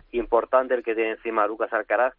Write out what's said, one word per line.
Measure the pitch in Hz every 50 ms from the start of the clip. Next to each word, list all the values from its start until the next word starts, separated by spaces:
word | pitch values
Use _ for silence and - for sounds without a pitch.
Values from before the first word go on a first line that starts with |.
| - _ -
importante | 120 110 - 117 117 107 - - 131 131 127 131
el | 120 113
que | 117 110
tiene | 110 113 110
encima | 110 - - 117 110 110 104
Lucas | 104 113 110 113 104 -
Alcaraz, | 110 104 - 107 104 123 131 -